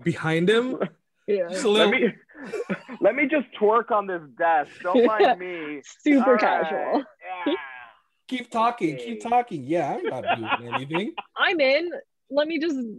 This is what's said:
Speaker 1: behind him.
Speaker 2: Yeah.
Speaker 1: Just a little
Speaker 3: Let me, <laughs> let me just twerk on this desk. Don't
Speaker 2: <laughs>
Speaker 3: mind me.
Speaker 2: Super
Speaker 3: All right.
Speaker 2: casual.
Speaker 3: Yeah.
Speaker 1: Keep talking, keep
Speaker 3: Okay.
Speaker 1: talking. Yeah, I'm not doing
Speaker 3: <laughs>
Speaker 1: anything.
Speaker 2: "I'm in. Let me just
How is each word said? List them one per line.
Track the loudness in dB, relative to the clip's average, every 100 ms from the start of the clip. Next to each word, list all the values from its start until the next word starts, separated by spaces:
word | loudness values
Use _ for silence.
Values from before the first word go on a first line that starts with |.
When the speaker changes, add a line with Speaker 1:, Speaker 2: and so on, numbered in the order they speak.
Speaker 1:
behind | -4 -2 0 0 2
him. | 2 0 -4 -6 _ _ _ -2
Speaker 2:
Yeah. | -2 -2
Speaker 1:
Just | -2 2
a |
little | 4 4
Speaker 3:
Let | 4
me, | 0 -2 _ -18 -10 -8 -6 -8 -10
<laughs> | 0
let | 0 2
me | 0
just | 0 -2 0
twerk | 2 4 2
on | -2 -2
this | -6 -8 -2
desk. | 2 2 0 -6
Don't | 0 4 4
Speaker 2:
<laughs> |
Speaker 3:
mind | 4 4 2
me. | -4 -8 -8 -10 -14 -4
Speaker 2:
Super | 2 4 6
Speaker 3:
All | 4
right. |
Speaker 2:
casual. | 4 2 0 -2 0 -2 -4 _ -14 -6 -4
Speaker 3:
Yeah. | -4 -6 -14 -16 _ _ _ -10
Speaker 1:
Keep | -10 -6
talking, | 0 0 0 -4 -4
keep | -8 -8
Speaker 3:
Okay. | 0
Speaker 1:
talking. | 0 0 -4
Yeah, | -2 -2 -2 -2
I'm | -4 -4
not | -2 -2 -2 -4
doing | -4
Speaker 3:
<laughs> |
Speaker 1:
anything. | -6 -4 -4 -6 -8 -10 -2
Speaker 2:
"I'm | 0 2
in. | 2 2 0 -10 -14 _ -6
Let | -2 0
me | -2
just | -2 -4 -6